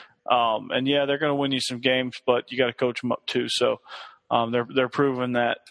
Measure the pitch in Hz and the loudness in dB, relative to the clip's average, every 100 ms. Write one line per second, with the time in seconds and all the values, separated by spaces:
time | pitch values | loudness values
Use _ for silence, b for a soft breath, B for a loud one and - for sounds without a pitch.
0 | B B - 120 117 107 - 123 135 143 | B B 0 2 2 0 -2 -2 0 0
1 | 139 143 151 143 139 131 - 127 127 127 | 0 0 0 0 0 -2 -4 -2 0 2
2 | 127 - - 123 - 127 123 - 123 120 | 0 -4 0 0 0 0 0 0 -2 -2
3 | 123 117 - 131 117 - 120 113 - B | -2 -4 -2 -2 0 0 0 0 -6 B
4 | B B - 120 117 120 117 135 127 - | B B -2 0 2 0 0 0 0 2
5 | 139 127 123 123 117 - - | 0 0 -2 0 0 -2 -10